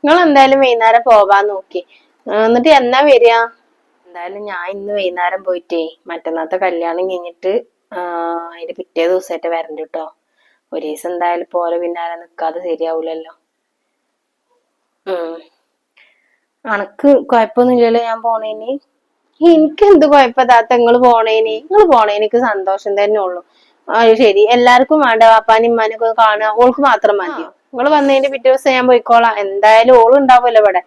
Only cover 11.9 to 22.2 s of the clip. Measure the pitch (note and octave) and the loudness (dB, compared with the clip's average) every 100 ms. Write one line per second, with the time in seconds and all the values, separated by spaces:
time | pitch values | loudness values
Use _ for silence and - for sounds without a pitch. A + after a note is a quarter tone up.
11.9 | E3+ E3+ E3+ E3+ - E3 E3 F3+ D#3+ E3 | -10 -12 -14 -18 -10 -10 -8 -10 -8 -6
12.9 | D#3+ D#3+ D#3+ D#3+ _ _ _ _ _ _ | -8 -8 -12 -16 _ _ _ _ _ _
13.9 | _ _ _ _ _ _ _ _ _ _ | _ _ _ _ _ _ _ _ _ _
14.9 | _ F#3+ F3+ E3 E3 _ _ _ _ _ | _ -10 -10 -10 -14 _ _ _ _ _
15.9 | _ _ _ _ _ _ _ A3+ G#3 G3+ | _ _ _ _ _ _ _ -8 -8 -8
16.9 | - C#4+ C4+ - A#3+ A3 A#3+ B3 B3 A#3 | -2 2 2 2 -2 0 0 0 2 2
17.9 | A#3 A#3 A3+ A#3 A3+ A3 G#3+ A3 C#4 _ | 0 -4 -6 -4 -6 -8 -12 -10 -10 _
18.9 | _ _ _ _ _ E4+ E4 D#4 D#4 G#4 | _ _ _ _ _ 2 4 2 2 4
19.9 | F4+ C#4 C#4+ B3+ B3 B3 A#3+ A3+ B3 A#3 | 4 6 4 2 0 2 2 2 0 2
20.9 | A#3+ B3 A#3 A3 A3 A3 A3 D#4 G4+ F#4 | 2 2 2 0 -2 -2 -6 -2 2 4
21.9 | B3+ G#3+ G#3 | 2 2 -2